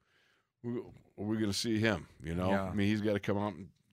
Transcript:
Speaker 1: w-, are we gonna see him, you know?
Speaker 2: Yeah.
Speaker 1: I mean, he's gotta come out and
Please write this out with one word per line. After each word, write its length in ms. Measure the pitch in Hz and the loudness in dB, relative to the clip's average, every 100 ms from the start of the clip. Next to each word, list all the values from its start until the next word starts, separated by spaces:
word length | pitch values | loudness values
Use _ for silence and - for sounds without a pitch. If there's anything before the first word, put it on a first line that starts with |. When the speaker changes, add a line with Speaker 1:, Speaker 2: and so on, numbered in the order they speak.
| _ _ _ _ _ _ | _ _ _ _ _ _
Speaker 1:
w-, 280 | 120 120 - - - - | -6 -6 -8 -16 -18 -8
are 60 | |
we 140 | 104 110 | -2 0
gonna 160 | 104 | 0
see 260 | 98 120 107 | 0 0 2
him, 280 | 113 87 - - | 2 0 -4 -12
you 120 | 76 85 | -6 0
know? 140 | 92 | 2
Speaker 2:
Yeah. 140 | 98 95 | 2 0
Speaker 1:
I 80 | |
mean, 140 | 101 101 | 0 2
he's 140 | 107 | 2
gotta 180 | 107 101 | 2 0
come 180 | - 101 | 0 0
out 160 | 104 | 0
and 160 | 85 95 _ _ | -6 -14 _ _